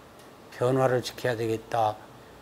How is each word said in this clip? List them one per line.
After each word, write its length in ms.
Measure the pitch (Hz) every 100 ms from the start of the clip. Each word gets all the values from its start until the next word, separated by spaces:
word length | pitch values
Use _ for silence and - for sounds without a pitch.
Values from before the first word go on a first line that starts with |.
| - - - - -
변화를 500 | - 123 131 127 123
시켜야 340 | - - 123 113
되겠다. 600 | 113 113 - 117 107 107 - - - -